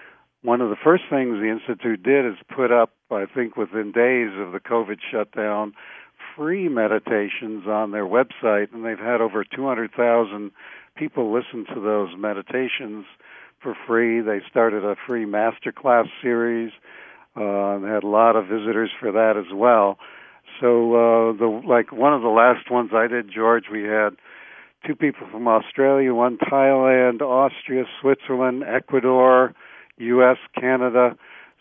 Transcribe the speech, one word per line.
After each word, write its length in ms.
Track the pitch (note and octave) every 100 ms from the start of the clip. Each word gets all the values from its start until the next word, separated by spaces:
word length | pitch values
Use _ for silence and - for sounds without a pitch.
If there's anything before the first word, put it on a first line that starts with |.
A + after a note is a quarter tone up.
| - _ _ _
One 180 | A#2+ A#2+
of 100 | A#2+
the 120 | G#2 D#3
first 160 | F3 -
things 300 | C#3 B2+ G#2+
the 120 | A2 A2
Institute 460 | - A#2 A#2 G#2+
did 240 | F#2+ C#3 B2
is 120 | G2 -
put 160 | - B2
up, 180 | A#2+ A2+ _ -
I 160 | G#2+ G2
think 300 | C3+ A#2 A#2+
within 360 | G2+ G#2 G#2
days 400 | A2+ A#2+ B2+ A2+ F#2+
of 140 | G2
the 80 | F#2
covid 380 | - A#2 G2+ G#2 -
shutdown, 640 | A2 G#2+ - G#2+ G#2 G#2 - - - - _ -
free 340 | - D3+ F#3+ F3+
meditations 1000 | B2 G#2+ G#2+ - A2+ G#2 - A2+ G#2+ F#2+
on 260 | G#2+ A2
their 140 | G#2 F#2+
website, 640 | A2+ B2+ - A#2 G#2 G#2
and 120 | A#2
they've 220 | A2+ G2+ A2
had 80 | A#2+
over 240 | A2+ G#2
two 220 | G2 - C3+
hundred 260 | D3+ A2+
thousand 580 | - A#2+ A#2 A2 G#2 G2+ - - - - -
people 360 | D#3 - A2+
listen 320 | A2+ A#2+ A#2+ G2+
to 60 | -
those 300 | G#2 G#2+ F#2+ F2+
meditations 840 | G#2 G2 F#2+ B2+ B2 - A#2 G#2+ G2 - - - - _
for 160 | C3+ G#2+ -
free. 340 | A#2 A#2 A#2
They 200 | A2 G2+ -
started 340 | - A#2 G#3
a 120 | F#3+ G2 -
free 180 | B2
masterclass 840 | G#2+ G#2 A2+ A2 A2+ - C3+ A#2+ G#2 -
series, 520 | C3 A#2 A#2 A#2 A2+ - - - - - _ -
uh, 400 | G#2 G2+ G2+ G2+
and 80 |
had 180 | G2 G#2+
a 60 | G#2
lot 260 | G#2 A#2
of 120 | A2 F#2
visitors 440 | A2 G#2 A2 A2 -
for 140 | A2+
that 240 | G2+ A2 G#2
as 180 | F2
well. 440 | G2 A#2+ A2+ G2+ G2 - - - _ - -
So, 80 | B2 A#2+ A#2
uh, 380 | A#2 A#2 A#2 A2+
the, 300 | G#2+ A2+ A2 C3
like, 260 | A#2+ A2
one 200 | A2 A#2+
of 100 | A#2+
the 60 | A#2
last 420 | A2+ A#2+ A#2+ -
ones 200 | B2 A#2
I 140 | A2+ A2+
did, 240 | A#2+ G#2
George, 320 | G2 A2+ A#2 A2
we 140 | G#2+
had 260 | G#2 G#2+ G#2 F#2 - - - - - _ -
two 80 | D3+
people 300 | D3+ - -
from 160 | A2 A#2+
Australia, 640 | A2 - - C3+ C#3 C3
one 240 | A#2+ B2 A#2
Thailand, 840 | - C3+ C3+ C3+ C3 C3 B2+ A#2
Austria, 600 | C#3 B2+ C#3+ - - C3 A#2+ -
Switzerland, 640 | C3+ C#3 - B2+ B2+ B2+
Ecuador, 880 | C#3 B2 - C3+ B2 B2+ B2+ B2+ B2+ - - - - -
U 300 | A#2 B2 B2+
S, 80 | B2+ - -
Canada. 580 | B2+ C3 B2+ A#2+ B2 A2+ - - - _